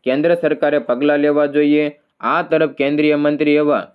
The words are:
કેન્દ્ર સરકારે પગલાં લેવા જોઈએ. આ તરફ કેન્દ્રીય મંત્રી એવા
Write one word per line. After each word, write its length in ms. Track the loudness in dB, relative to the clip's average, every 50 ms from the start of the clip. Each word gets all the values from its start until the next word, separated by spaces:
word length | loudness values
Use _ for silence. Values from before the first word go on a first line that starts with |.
| _
કેન્દ્ર 300 | -2 -2 0 2 0 0
સરકારે 440 | 0 0 -2 -2 0 0 0 0 -2
પગલાં 400 | -2 -2 -4 0 0 0 0 2
લેવા 280 | 2 0 2 0 0
જોઈએ. 540 | 0 0 0 2 2 2 2 0 -2 -6 _ _ _ _ _
આ 220 | -4 -2 -2 -2
તરફ 280 | -2 -2 0 0 0 -2
કેન્દ્રીય 460 | -2 -2 -2 -2 0 0 2 0 0
મંત્રી 380 | 2 0 -2 0 0 0 2 2
એવા 320 | 2 2 2 0 -2 -4 -8